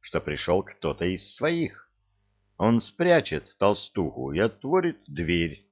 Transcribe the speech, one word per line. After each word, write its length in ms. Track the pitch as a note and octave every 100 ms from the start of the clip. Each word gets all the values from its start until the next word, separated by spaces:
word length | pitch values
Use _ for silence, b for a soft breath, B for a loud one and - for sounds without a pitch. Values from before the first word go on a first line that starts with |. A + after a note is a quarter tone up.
что 200 | - D#2+
пришел 420 | - D2 - F2+
кто-то 440 | F#2+ - D#2 C#2+ F2
из 280 | F#2 -
своих. 560 | - C#3+ E3+ D#3 - _ _ _ _ _ _ _ _
Он 240 | G#2 A#2
спрячет 760 | - - F3 E3+ - D2+ - _
толстуху 760 | G2 G2+ - - D#2+ B1+ C2
и 60 | D2
отворит 640 | D#3 - C3 F3+ E3+ - -
дверь. 580 | D2 E2 F2 E2 C#2+ _